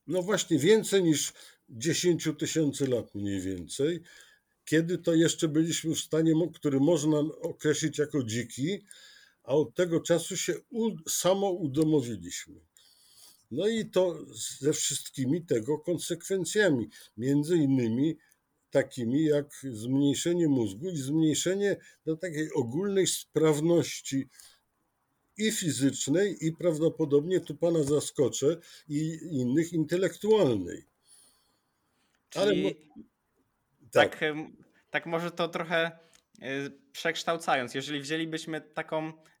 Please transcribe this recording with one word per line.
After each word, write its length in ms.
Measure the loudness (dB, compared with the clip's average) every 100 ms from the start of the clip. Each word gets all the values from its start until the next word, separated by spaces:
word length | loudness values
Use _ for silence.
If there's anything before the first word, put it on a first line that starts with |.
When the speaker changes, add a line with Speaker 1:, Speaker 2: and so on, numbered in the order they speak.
| -6
Speaker 1:
no 160 | -4
właśnie, 360 | 0 -2 2 2
więcej 440 | 6 6 6 2
niż 300 | 4 2 0 -10 -20 _ -20
dziesięciu 680 | -6 -2 0 2 2 0
tysięcy 520 | -4 -2 0 0 0 0
lat 280 | 0 -2
mniej 260 | -6 -4 -4
więcej, 640 | -4 -6 -8 -2 -2 -2 -8 -20 -20 _ _ _
kiedy 340 | 0 2 2 -2
to 160 | 2
jeszcze 340 | 4 4 2 0
byliśmy 460 | 2 0 -2 -4
w 60 | -4
stanie, 340 | -2 2 4
mo-, 160 | 4 2
który 300 | -2 0 4
można 380 | 4 4 4 2 0 -4
określić 580 | -10 -4 -2 0 -2 -2
jako 240 | -2 -2
dziki, 640 | -2 -4 -6 -4 -4 -4 -8 -20 -20 -20 -20 _
a 120 | -2
od 200 | 0 0
tego 260 | 0 0 0
czasu 360 | 2 0 0 -6
się 180 | -4 -6 -6
u-, 380 | -4 -2 -4 -6
samo 420 | 0 2 2 2
udomowiliśmy. 1080 | -2 -2 0 4 4 2 -6 -10 -12 -14 -20 _ _ _ _ _ -20 -20 -20 -10
No 180 | -2 0
i 220 | 0 0
to 360 | 2 2 0 -10 -12 -10 -4
ze 120 | 0
wszystkimi 760 | 0 -2 -4 -8 -4 0 0 0
tego 320 | -2 0 -4
konsekwencjami, 1080 | -2 -4 -4 -8 -4 -4 -2 2 2 2 -2 -10 -20 -6
między 400 | 0 0 2 2
innymi 600 | 4 2 2 2 0 -2 _ _ _ _ _
takimi 540 | 0 0 -2 -2 0
jak 220 | 2 2 -2 -10 -12
zmniejszenie 760 | -8 -2 2 2 2 0 2 2
mózgu 420 | 2 0 -4 -8
i 60 | -6
zmniejszenie 800 | -2 2 2 2 0 0 0 -2 -8 -12
do 120 | -6 -6
takiej 360 | -4 -6 -4
ogólnej 540 | -2 -2 -2 0 2 2
sprawności 1200 | 0 -4 2 4 4 4 4 2 -4 -4 -4 -4 -12 -20 _ _ _ _ _ _ _ _ -4
i 140 | -2
fizycznej, 960 | 0 -2 0 0 0 0 0 0 -2 -4
i 60 |
prawdopodobnie, 880 | -2 0 2 0 0 2 2 4 -2
tu 140 | -2
pana 280 | -2 0 2
zaskoczę, 720 | 2 0 0 0 0 2 0 0 -4 -20 -6
i 300 | -4 -4 -6 -6
innych, 420 | -2 0 0 0
intelektualnej. 1200 | -2 0 0 -2 -2 2 4 4 2 -2 -10 -16 _ _ _ _ _ _ _ _ _ _ _ _ _ _
Ale 180 | 0 2
Speaker 2:
Czyli 100 | 2
Speaker 1:
mo-, 80 | 0 -4 _ -20 -20 _ _ _ _ _ _ _ 0
Speaker 2:
tak, 220 | 4 4
Speaker 1:
tak. 100 | 2
Speaker 2:
em, 340 | -4 -4 -8 -14 _ _ _
tak 160 | -8 -4
może 240 | -4 -4
to 180 | -4 -4
trochę 500 | -4 -2 -2 -2 -6 _ _ _ -14
y, 40 | -8 -6 -8 -12 _
przekształcając, 800 | -8 -4 -4 -4 -4 0 -2 -2
jeżeli 260 | -6 -6 -6
wzięlibyśmy 600 | -6 -6 -4 -8 -8 -10
taką, 520 | -10 -10 -6 -4 -6 -10 _ _